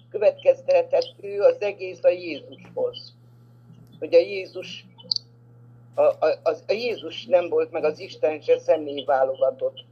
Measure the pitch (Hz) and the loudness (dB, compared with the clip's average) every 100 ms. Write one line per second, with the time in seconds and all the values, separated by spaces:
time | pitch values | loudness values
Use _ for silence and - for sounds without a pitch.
0 | - 208 202 - 185 175 - 180 170 175 | -12 0 0 2 2 2 4 2 2 0
1 | 170 - 202 202 190 - 202 196 185 175 | -2 -8 -10 2 4 4 -2 -6 -10 0
2 | 180 180 175 139 127 - - - - - | 2 2 -2 -10 -12 -20 -12 -6 -6 -6
3 | - - - - - - - - - - | -18 -20 -20 -20 -20 -20 -20 -20 -20 -14
4 | 156 170 196 196 185 185 - - - - | 2 4 4 -2 -10 -12 -14 -16 -20 -12
5 | - - - _ _ - - - - - | -8 -8 -8 _ _ -20 -20 -20 -8 0
6 | 147 - 160 139 165 156 - 208 240 190 | 0 2 0 0 -2 -4 -4 -4 -4 -6
7 | 156 - - 180 175 156 160 165 156 151 | -10 -12 2 2 2 -2 -2 -2 -2 -4
8 | 190 - 156 151 - 165 - 160 147 143 | -10 -4 -4 -2 0 0 2 0 -2 -6
9 | 135 135 135 131 135 131 127 - - | -2 0 0 0 -2 0 -6 -6 -20